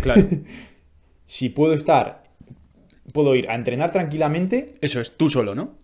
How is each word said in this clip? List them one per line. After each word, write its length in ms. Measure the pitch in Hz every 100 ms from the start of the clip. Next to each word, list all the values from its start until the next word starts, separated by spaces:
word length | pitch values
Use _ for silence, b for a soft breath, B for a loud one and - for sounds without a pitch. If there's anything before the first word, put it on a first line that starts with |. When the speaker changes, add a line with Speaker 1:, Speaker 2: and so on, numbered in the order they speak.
Speaker 1:
Claro. 200 | 131 120 -
Speaker 2:
<laughs> 60 | 160 B B B B _ _ _ _ _
Si 220 | - 127
puedo 240 | 139 156
estar, 520 | 151 147 147 110 - _ _ - - _ _ _ _ -
puedo 200 | 147 143
ir 140 | 131 120
a 60 |
entrenar 360 | 117 120 123 170
tranquilamente. 840 | 185 160 156 151 160 185 240 277 -
Speaker 1:
Eso 180 | 143 123
es, 160 | 113 -
tú 140 | 160
solo, 240 | 135 104
¿no? 240 | 107 220 -